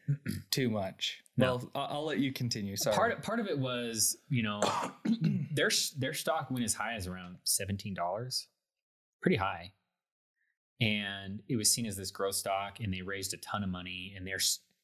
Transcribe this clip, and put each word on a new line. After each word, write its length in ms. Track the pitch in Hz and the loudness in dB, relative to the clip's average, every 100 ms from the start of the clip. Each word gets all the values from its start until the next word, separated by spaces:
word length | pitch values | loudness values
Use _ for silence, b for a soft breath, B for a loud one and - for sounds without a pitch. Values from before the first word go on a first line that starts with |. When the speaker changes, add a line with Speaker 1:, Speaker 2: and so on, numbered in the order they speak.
| - 143 | -2 0
Speaker 1:
<clears throat> 320 | - 95 - | -2 -4 -2
too 200 | - 123 | 2 2
much. 520 | 107 95 - - - - - | 2 -2 -4 -6 -6 -4 2
Speaker 2:
No. 200 | 127 123 | 4 2
Speaker 1:
Well, 140 | 113 | -2
I, 40 | - - | -4 -4
I'll 100 | 147 | -2
let 140 | 156 143 | 0 2
you 120 | 131 | 0
continue. 440 | 135 123 120 101 98 | 0 -2 -2 -4 -2
Sorry. 180 | 120 | 2
Speaker 2:
Part, 280 | 107 226 208 | 4 4 2
part 180 | 190 226 | -2 -2
of 60 | 202 | 0
it 100 | 143 | 0
was, 580 | 127 123 120 113 - - - | 0 0 -2 2 2 0 0
you 140 | 131 | 0
know, 160 | 107 104 101 - - - | 2 2 2 2 -2 -2
<clears throat> 480 | - 226 160 139 143 | 0 2 2 2 0
their 140 | 147 196 | 2 4
s-, 220 | - - | 4 0
their 240 | 139 131 | -2 -2
stock 360 | 151 - 160 135 | 0 0 0 0
went 140 | 127 | 0
as 100 | 113 | 0
high 200 | - 107 | 0 -2
as 120 | 113 90 | -4 -4
around 300 | 90 90 90 | -8 -10 -6
seventeen 500 | - - 98 101 107 | 0 0 2 -2 -2
dollars, 520 | 87 87 101 127 - - _ _ _ _ _ _ _ | -2 0 0 -2 -4 -6 _ _ _ _ _ _ _
pretty 140 | 180 139 | 4 4
high, 360 | 98 90 90 - _ _ _ _ _ _ _ _ _ - | 2 -2 -8 -16 _ _ _ _ _ _ _ _ _ 0
and 640 | 110 104 101 98 95 104 - | 2 2 0 -4 -8 -8 -2
it 80 | 123 | 2
was 160 | 104 | 4
seen 140 | - 113 | 2 0
as 100 | 98 | -4
this 140 | 92 | -6
growth 240 | - 98 - | -2 0 0
stock, 420 | 101 98 101 101 | -2 -2 -4 -4
and 120 | 104 | -4
they 80 | 92 | -4
raised 320 | 92 98 95 | -4 -4 -6
a 40 | 87 | -6
ton 240 | - 107 | -6 -4
of 40 | 98 | -2
money, 440 | 90 90 90 92 98 | -4 -6 -10 -12 -10
and 100 | 92 | -6
they're 100 | 95 | 0
s-, 240 | - - _ _ | 0 0 _ _